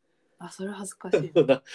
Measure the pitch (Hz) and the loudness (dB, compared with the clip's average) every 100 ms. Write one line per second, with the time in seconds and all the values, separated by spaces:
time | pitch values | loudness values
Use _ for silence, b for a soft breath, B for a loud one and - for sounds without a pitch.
0 | _ _ _ _ 175 - 190 196 202 - | _ _ _ _ -18 -12 -12 -10 -14 -12
1 | 185 - 180 175 - 269 - | -2 -2 2 2 4 2 0